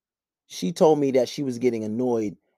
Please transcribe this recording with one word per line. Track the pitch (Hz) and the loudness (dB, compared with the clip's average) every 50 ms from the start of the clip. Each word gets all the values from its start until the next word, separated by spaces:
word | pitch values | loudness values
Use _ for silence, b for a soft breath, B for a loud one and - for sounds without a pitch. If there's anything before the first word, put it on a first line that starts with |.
| _ _ _ _ _ _ _ _ _ | _ _ _ _ _ _ _ _ _
she | _ - - 185 185 170 | _ -10 -6 -6 -6 2
told | - 190 156 156 147 | 4 4 4 6 4
me | 139 135 | 2 2
that | 127 127 120 - | 2 2 0 0
she | - 147 | -4 -6
was | 139 131 120 | -6 -6 -4
getting | 117 123 123 117 110 107 | -2 0 0 0 -2 -4
annoyed | 107 107 120 127 123 117 113 107 101 - - _ _ _ | -4 -4 -2 -2 0 0 -2 -2 -4 -6 -10 _ _ _